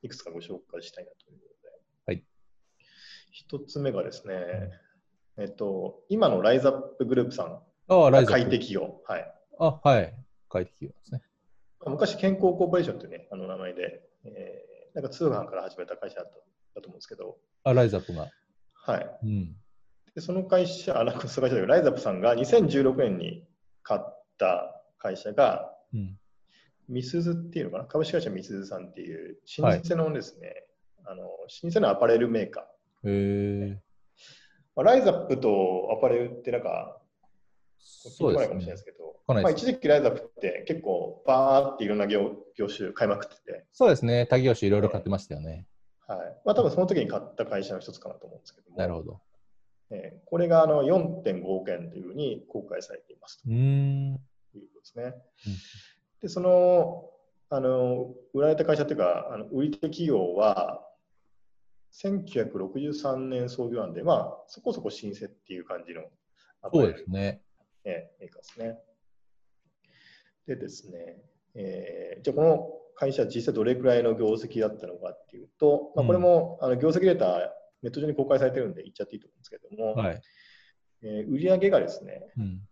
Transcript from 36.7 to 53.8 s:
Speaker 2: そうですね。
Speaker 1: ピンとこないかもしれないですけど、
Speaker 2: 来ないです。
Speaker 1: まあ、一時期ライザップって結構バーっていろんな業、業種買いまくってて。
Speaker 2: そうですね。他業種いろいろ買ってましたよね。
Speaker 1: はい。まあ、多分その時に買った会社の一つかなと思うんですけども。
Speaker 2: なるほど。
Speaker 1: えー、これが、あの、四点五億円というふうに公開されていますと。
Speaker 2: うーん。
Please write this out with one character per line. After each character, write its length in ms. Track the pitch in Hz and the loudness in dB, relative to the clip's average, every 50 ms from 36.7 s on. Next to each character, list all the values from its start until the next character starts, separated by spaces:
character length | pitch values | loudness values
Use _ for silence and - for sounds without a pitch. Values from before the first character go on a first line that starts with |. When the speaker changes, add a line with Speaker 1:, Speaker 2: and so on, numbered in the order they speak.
| 85 - - - - - _ _ _ _ _ _ _ _ _ _ _ _ _ _ _ _ | -6 -6 -8 -10 -16 -20 _ _ _ _ _ _ _ _ _ _ _ _ _ _ _ _
Speaker 2:
そ 300 | _ _ - - - 120 | _ _ -20 -20 -20 -20
う 20 | |
で 0 | |
す 80 | 127 - | -6 0
ね。 0 | |
Speaker 1:
ピ 60 | 170 | 2
ン 20 | 139 | 2
と 60 | 92 | 4
こ 60 | - | 4
な 40 | - | 2
い 20 | - | 0
か 60 | - | -2
も 60 | 92 | -4
し 20 | 90 | -6
れ 20 | |
な 60 | 87 90 | -8 -10
い 20 | |
で 20 | 95 | -12
す 60 | - | -14
け 80 | - - | -20 -20
ど、 160 | _ 85 80 - _ _ - | _ -18 -18 -18 _ _ 0
Speaker 2:
来 60 | 127 | 0
な 60 | 107 95 | 2 4
い 20 | |
で 60 | 170 156 - | 2 2 2
す。 60 | 226 | 0
Speaker 1:
ま 40 | 254 | -2
あ、 20 | |
一 40 | 247 | -2
時 40 | - | 0
期 100 | - 147 | 4 6
ラ 80 | 147 147 | 6 6
イ 40 | - | 6
ザ 60 | 117 | 4
ッ 40 | 104 | 0
プ 80 | - | 0
っ 20 | - - _ - | -8 -12 _ -6
て 240 | - 95 87 - - | -4 -4 -4 -4 -6
結 140 | - - - | -6 -6 -6
構 420 | - - 92 87 - - - - - | -2 -2 -2 -2 -2 -6 -10 -6 0
バ 360 | - 131 127 135 135 135 135 139 | 2 4 4 6 6 6 4 4
ー 120 | 135 - | 2 -2
っ 40 | - | -4
て 60 | 113 | -2
い 40 | 101 | -2
ろ 60 | 104 | 0
ん 40 | 104 | 0
な 80 | 101 | 2
業、 260 | 101 104 101 101 98 - - - - _ | 2 2 2 2 0 -4 -8 -16 -20 _
業 100 | - 107 | -6 -6
種 260 | 98 - - 104 90 - | -6 -4 -6 -8 -8 -2
買 140 | - 120 | 0 0
い 40 | 104 | 0
ま 80 | 101 101 | 0 -2
く 80 | - | -4
っ 20 | - | -14
て 80 | - _ _ | -16 _ _
て。 220 | - 92 - - _ _ | -14 -14 -14 -14 _ _
Speaker 2:
そ 140 | - 262 | 4 6
う 40 | 226 | 6
で 60 | 160 | 6
す 80 | 131 - | 6 2
ね。 220 | 117 120 120 123 | 2 2 2 2
他 140 | - - 127 | 4 2 4
業 140 | 127 131 120 | 4 4 2
種 120 | - - | 4 4
い 40 | 98 | 2
ろ 80 | 101 104 | 4 4
い 20 | |
ろ 80 | 104 104 | 4 2
買 120 | - 95 | 0 -2
っ 40 | - | -4
て 60 | 95 | -2
ま 80 | 98 95 | -2 -4
し 80 | - | -4
た 80 | - - | -8 -12
よ 60 | 73 | -12
ね。 260 | 76 80 82 85 90 - - - - - _ _ _ | -10 -12 -12 -12 -16 -18 -20 -20 -20 -20 _ _ _
Speaker 1:
は 100 | _ - | _ -10
い。 20 | 185 87 85 - - _ | -10 -10 -12 -14 -6 _
ま 80 | 208 208 | 0 2
あ、 20 | |
多 80 | 214 233 | 4 4
分 80 | 151 | 2
そ 100 | 131 175 | 2 2
の 60 | 185 | 0
時 120 | 180 208 165 | 2 2 0
に 60 | 120 | 0
買 140 | 98 - 101 - | -2 -4 -6 -8
っ 120 | - - | -8 -8
た 80 | - 113 | -8 -6
会 180 | - 107 98 98 | -4 -4 -6 -6
社 120 | - 98 | -6 -8
の 60 | 92 | -10
一 120 | - - - | -12 -14 -18
つ 60 | - | -16
か 100 | - - | -16 -16
な 60 | - | -16
と 100 | - - | -16 -18
思 100 | - - | -20 -20
う 20 | - | -20
ん 20 | |
で 60 | _ | _
す 80 | - _ | -20 _
け 80 | _ _ | _ _
ど 80 | _ | _
も。 60 | - - | -8 -6
Speaker 2:
な 80 | 90 | -4
る 80 | 90 85 | -4 -4
ほ 80 | 85 82 | -6 -8
ど。 180 | - - - _ _ _ _ _ _ _ - _ _ _ _ _ _ | -12 -14 -16 _ _ _ _ _ _ _ -20 _ _ _ _ _ _
Speaker 1:
え 240 | 110 98 92 - - | -14 -14 -14 -14 -18
ー、 20 | - _ | -20 _
こ 120 | - - 170 | -6 -2 0
れ 100 | 175 170 | 2 6
が、 140 | 165 160 160 | 6 6 8
あ 40 | |
の、 160 | 156 151 147 135 | 6 6 2 4
四 400 | 139 175 190 165 - - - - | 4 4 2 2 0 -6 -4 -4
点 200 | 113 95 90 90 | -4 -4 -4 -4
五 140 | 92 95 | -4 -4
億 140 | 92 92 101 | -4 -4 -6
円 200 | 92 87 85 85 | -8 -8 -8 -12
と 60 | 82 | -14
い 40 | 90 | -14
う 80 | 92 90 | -16 -14
ふ 20 | |
う 40 | 95 | -10
に 300 | 135 147 135 110 92 - _ | -6 -6 -6 -6 -8 -12 _
公 140 | - 113 98 | -12 -12 -10
開 200 | - 87 87 - | -8 -10 -10 -10
さ 120 | - - | -12 -16
れ 60 | - | -20
て 120 | _ _ - | _ _ -20
い 40 | _ | _
ま 80 | - - | -20 -20
す 140 | - _ _ | -20 _ _
と。 80 | 123 | -4
Speaker 2:
う 20 | 113 | 0
ー 20 | |
ん。 600 | 120 127 135 139 139 | 2 2 2 2 2